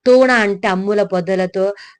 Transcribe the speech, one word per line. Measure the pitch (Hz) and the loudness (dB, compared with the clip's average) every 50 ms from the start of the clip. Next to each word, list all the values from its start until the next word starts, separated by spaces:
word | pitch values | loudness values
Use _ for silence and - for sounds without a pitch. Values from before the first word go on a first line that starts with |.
| - | 0
తోణ | 254 247 254 262 254 | 2 4 4 4 4
అంటే | 247 233 214 202 202 190 196 214 | 2 2 0 0 -2 -4 -4 -4
అమ్ముల | 185 185 190 202 208 208 202 | -4 -2 -2 -2 -2 -2 -2
పొదలతో, | 196 190 180 175 170 190 185 185 180 - 196 190 196 202 - - - _ | -2 -2 -4 -4 -2 -2 -2 -2 -4 -4 -4 -4 -4 -4 -8 -14 -20 _